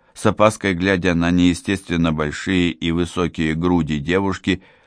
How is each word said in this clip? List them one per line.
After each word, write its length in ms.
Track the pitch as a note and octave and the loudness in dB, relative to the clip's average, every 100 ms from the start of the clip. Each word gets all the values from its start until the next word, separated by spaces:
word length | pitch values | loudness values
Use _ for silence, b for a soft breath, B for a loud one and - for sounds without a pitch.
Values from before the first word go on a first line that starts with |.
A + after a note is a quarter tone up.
| _ | _
с 120 | - A2+ | -4 -2
опаской 480 | F2+ G#2+ - G2 | 2 2 2 -2
глядя 400 | E2+ F#2+ F#2+ F2+ | 0 0 0 0
на 180 | E2+ E2+ | 0 2
неестественно 840 | F2+ F2 E2+ - G2 - F2 E2+ | 4 4 2 -2 -4 -2 -2 0
большие 580 | D#2 D2+ D2 - F#2 F2 | 0 -4 -6 -2 0 0
и 200 | - E2+ | -2 -2
высокие 600 | E2 F2 - E2+ - D#2 D#2 | -2 -2 -2 -4 -2 -2 0
груди 440 | F2 F2 D2+ D2+ | 2 2 0 -2
девушки, 600 | C#2+ F2+ G2 F#2 - F2+ b b | -2 0 0 -2 -4 -4 b b